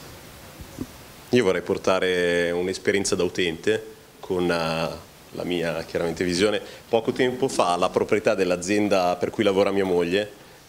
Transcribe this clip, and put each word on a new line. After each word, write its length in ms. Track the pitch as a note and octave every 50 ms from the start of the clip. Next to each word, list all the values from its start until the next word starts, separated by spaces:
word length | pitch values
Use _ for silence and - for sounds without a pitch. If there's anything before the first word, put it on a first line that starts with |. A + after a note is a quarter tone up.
| - - - - - - - - - - - - - - - - - - - - - - - - - -
Io 140 | B2+ B2 A2
vorrei 180 | F#2 F2 F2
portare 920 | - - G2 - - - F#2+ F#2 F#2 F#2 F2+ F2+ F2 F2 F2 F2 F2 E2+
un'esperienza 640 | F2 F2 F2+ F#2 F#2 - - G#2+ G2 G2 G2 - G#2
da 80 | F2+ F2
utente 720 | F2 - - F#2 E2+ D#2+ E2 - G#2 A2 A2 - - - - - - - -
con, 300 | - - F#2+ F2+ F2 F2
eh, 580 | E2+ E2+ E2 D#2+ D#2+ E2 E2 C#2+ D2 D#2 - - - - - - -
la 100 | - E2
mia 360 | E2+ F2 E2+ E2 E2 D#2 E2 D#2+
chiaramente 420 | - - E2+ E2+ E2+ E2 E2+ F#2+
visione. 360 | F2+ E2+ F2 G2+ G#2 G#2 G2 - - - - - -
Poco 240 | A#2 A2+ - C3 A#2+
tempo 340 | - B2+ B2+ B2 B2+ C3+
fa 300 | B2+ - - G#2 F2 F2
la 120 | F2 F#2 F2+
proprietà 460 | - A#2 G2+ - A2+ G2+ - A#2+ G#2+
dell'azienda 800 | F#2+ F#2+ F2+ F2+ F2 E2+ F#2 G#2 G#2 G#2 G2 G2+ F#2+ F2+ F2 F2+
per 140 | - A2 G#2
cui 160 | - - G#2+
lavora 260 | G2+ F#2+ F#2+ G2+ G2
mia 140 | G2 G2 F#2+
moglie, 540 | F#2+ F2 F2 F2 F2 F#2 G2+ G#2+ G#2 - - - - - - -